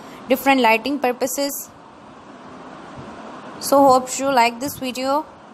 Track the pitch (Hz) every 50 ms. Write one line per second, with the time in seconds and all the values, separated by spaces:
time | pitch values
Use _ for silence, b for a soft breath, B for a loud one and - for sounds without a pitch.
0 | B B B B B - 262 254 - 277 269 262 240 220 220 226 226 262 285 269
1 | - 247 247 247 254 262 - - 277 285 269 - - - - - - - - -
2 | - - - - - - - - - - - - - - - - - - - -
3 | - - - - - - - - - - - - - - 277 285 277 277 254 262
4 | 254 - - - 269 277 269 247 233 240 240 233 262 285 - - 262 254 226 247
5 | 262 269 277 302 311 - - - - -